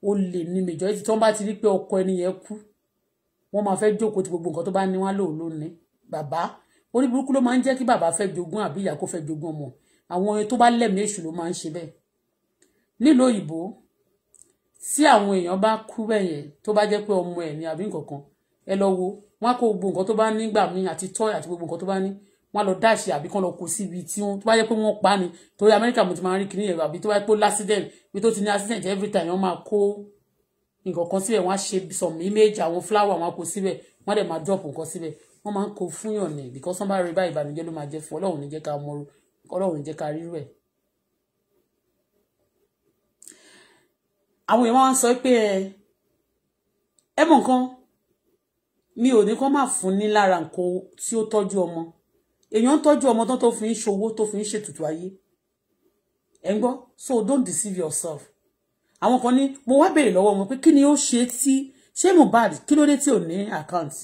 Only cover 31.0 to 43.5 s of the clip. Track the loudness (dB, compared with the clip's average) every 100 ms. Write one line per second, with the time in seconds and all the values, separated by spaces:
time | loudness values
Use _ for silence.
31 | -2 -2 0 0 0 -2 -2 -4 -6 -4
32 | -4 -4 -4 4 4 4 -2 -4 -2 0
33 | 2 0 -2 -6 -8 -4 -4 -6 -12 _
34 | -4 -2 -2 -6 -2 -4 -4 -10 -10 -10
35 | -12 -12 _ _ -8 -4 -4 -6 -8 -8
36 | -6 -4 -4 -6 -12 -12 -10 -6 -4 -2
37 | -2 -2 -2 -2 -6 -6 -8 -10 -10 -12
38 | -10 -6 -4 -6 -8 -10 -8 -8 -8 -12
39 | -14 _ _ _ _ -4 -4 -4 -8 -10
40 | -8 -8 -10 -12 -14 _ _ _ _ _
41 | _ _ _ _ _ _ _ _ _ _
42 | _ _ _ _ _ _ _ _ _ _
43 | _ _ -20 -20 _